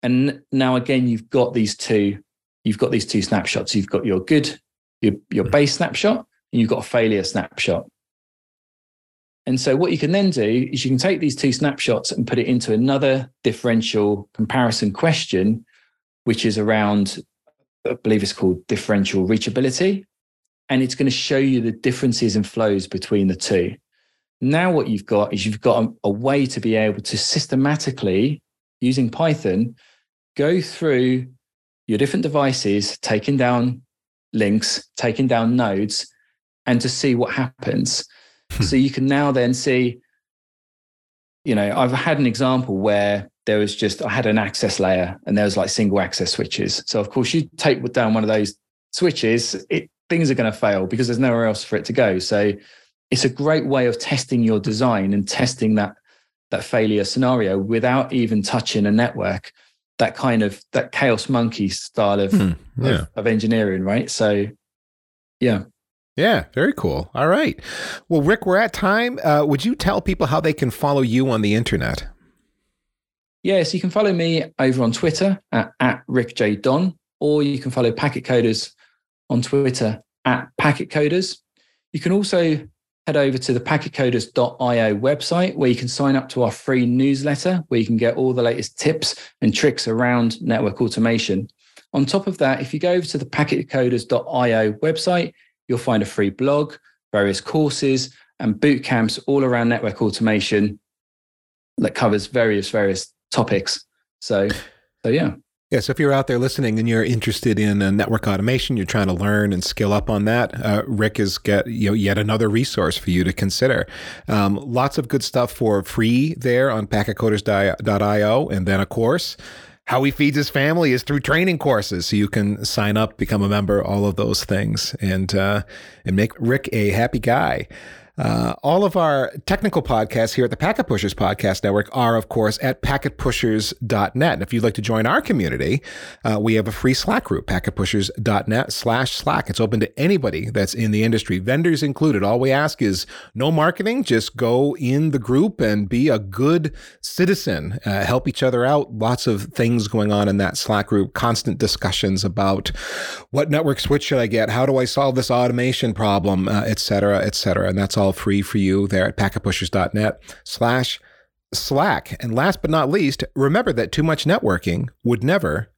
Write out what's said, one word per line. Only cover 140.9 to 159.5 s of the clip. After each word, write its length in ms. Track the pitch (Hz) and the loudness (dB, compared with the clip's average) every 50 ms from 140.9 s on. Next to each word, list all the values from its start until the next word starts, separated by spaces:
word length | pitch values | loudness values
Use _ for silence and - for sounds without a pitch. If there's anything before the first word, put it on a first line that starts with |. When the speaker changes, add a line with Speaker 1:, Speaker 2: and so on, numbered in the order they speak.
Speaker 2:
the 120 | 107 107 110 | 2 2 2
industry, 360 | 113 113 110 - - 92 92 | 2 2 0 0 0 -2 -2
vendors 420 | 92 107 127 147 170 175 165 139 | 0 0 0 2 2 2 2 2
included. 400 | 156 147 135 - 156 156 139 101 | 0 -2 -2 0 2 2 2 2
All 180 | 95 101 110 123 | 2 2 2 2
we 120 | 131 135 | 2 2
ask 300 | 131 139 147 151 - - | 2 2 2 0 -2 0
is 260 | 123 104 95 90 - - - - - - _ | 0 0 0 -2 -4 -8 -14 -20 -20 -14 _
no 160 | 110 127 151 | -2 0 0
marketing. 540 | 165 156 151 165 170 - 185 214 233 262 247 | 2 2 2 2 0 0 -2 -2 -2 -2 0
Just 320 | - 123 113 107 - _ | 2 0 0 0 -2 _
go 400 | 120 127 117 120 127 139 143 135 | -2 0 2 2 2 2 0 -2
in 360 | - 147 123 131 143 156 160 | -2 -2 0 0 2 2 0
the 60 | 143 139 | 0 -2
group 440 | 110 113 127 135 175 220 180 - | -2 0 2 2 2 2 0 0
and 280 | - 110 104 104 104 98 | 0 2 2 0 0 0
be 200 | 123 120 135 156 | 0 0 2 2
a 100 | 127 107 | 2 0
good 560 | 104 95 95 98 131 143 165 175 156 151 - - - - - _ | -2 -6 -4 0 0 2 2 2 0 -2 -8 -10 -20 -20 -20 _
citizen. 800 | - - - - 180 180 196 190 - - 101 80 73 85 101 123 - | -14 -12 -2 0 2 2 2 0 0 -4 -4 -4 -4 -6 -8 -6 -4
Uh, 180 | 110 101 98 98 | -2 -2 0 0
help 240 | - 127 127 - 156 | 0 0 0 0 -2
each 160 | 127 - - | -4 0 0
other 220 | 131 123 120 120 | 0 2 2 2
out. 280 | 131 147 151 143 - 120 | 2 2 0 0 -2 -6
Lots 320 | 110 110 113 123 120 - | -4 0 0 0 0 0
of 200 | 127 110 101 101 | 0 -2 -2 -2
things 420 | - - - 120 117 120 120 107 101 | -8 -2 0 0 2 2 0 0 0
going 240 | - 110 104 104 | 0 0 2 2
on 160 | 104 101 104 101 | 2 2 2 2
in 100 | 98 101 | 2 2
that 200 | 98 90 - - | 2 0 0 -4
Slack 300 | - - 110 101 101 - | -2 0 0 0 0 2
group. 260 | - 101 95 - - | 2 2 2 0 -2
Constant 440 | - - 120 117 - - 123 - - | -2 0 0 0 0 -2 -4 -2 -2
discussions 680 | - 104 - - - - 95 - - 98 95 92 98 | 0 -2 -2 -2 -2 -2 -2 0 0 0 0 0 -2
about 460 | 101 87 104 98 98 98 95 - - - - - - - - - - - - - _ | -2 -2 0 0 0 0 0 -2 -6 -8 -8 -8 -10 -8 -8 -8 -10 -10 -14 -16 _
what 180 | - 139 147 156 | -2 -2 0 2
network 300 | 147 151 165 151 139 - | 0 0 2 0 0 0
switch 240 | - - 139 147 - | 0 0 0 0 0
should 160 | - 147 131 | 0 0 0
I 80 | 117 110 | 0 2
get? 220 | 107 113 110 110 | 2 0 0 2
How 160 | 107 120 131 135 | 2 0 2 2
do 100 | 135 131 | 2 2
I 80 | 127 | 2
solve 300 | 123 - - 139 139 127 | 0 0 0 0 2 2
this 160 | 127 123 - | 0 0 2
automation 600 | 123 123 123 123 120 123 123 127 123 - - 117 107 | 2 2 2 2 2 0 0 0 0 0 0 -2 0
problem? 560 | 101 110 104 101 101 87 101 95 92 92 98 | 0 0 2 2 2 2 2 2 2 0 0
Uh, 160 | 104 101 - - | 0 0 0 -2
et 100 | 110 - | -2 -2
cetera, 480 | - - 107 101 101 101 101 95 - | -2 0 0 2 2 2 2 2 0
et 80 | 104 101 | 0 -2
cetera. 360 | - - 104 90 92 95 95 | -2 -2 0 0 0 0 0
And 80 | 95 95 | 0 0
that's 200 | 98 98 - 110 | -2 0 0 2
all 140 | 101 95 | 2 2
free 300 | 92 - - 104 98 101 | 0 0 -2 0 0 0
for 160 | 98 - - 107 | 0 0 -2 0
you 320 | 98 95 95 98 98 98 | 2 2 2 2 0 0
there 180 | 98 95 92 104 | 2 0 0 0
at 80 | - | 0
packet 240 | - - 98 - 95 | 0 -2 -2 -2 -2
pushers 280 | - 101 | -4 -2